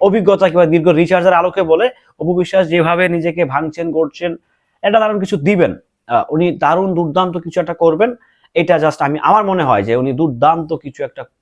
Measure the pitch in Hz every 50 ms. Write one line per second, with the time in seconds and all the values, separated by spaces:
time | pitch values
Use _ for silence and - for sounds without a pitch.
0 | 180 202 190 226 180 202 196 - 190 180 160 180 175 156 160 170 151 180 160 156
1 | 170 160 185 180 175 185 180 165 175 180 175 196 180 160 160 175 - - - _
2 | _ _ _ - 156 170 180 180 175 - - 190 180 156 165 175 156 165 170 175
3 | 185 170 170 170 160 175 156 170 170 135 135 143 160 151 156 170 170 170 147 156
4 | 160 143 _ - 170 175 165 - _ _ _ _ _ _ _ _ - 202 208 220
5 | 220 214 208 202 190 - 208 156 139 190 208 175 156 104 87 - _ _ _ _
6 | _ - 120 113 - - 147 160 175 175 - - 151 147 165 180 196 190 180 170
7 | 175 156 143 185 185 185 170 175 - 165 - 180 165 165 165 - 165 165 160 165
8 | 220 254 240 - _ _ _ _ _ _ - 170 160 175 175 156 151 156 - -
9 | 147 143 147 151 - 151 196 214 208 196 190 180 151 131 113 101 98 113 117 127
10 | 127 139 127 139 165 151 123 117 139 156 165 165 156 156 165 135 - 139 - -
11 | 147 127 - 139 123 _ _ _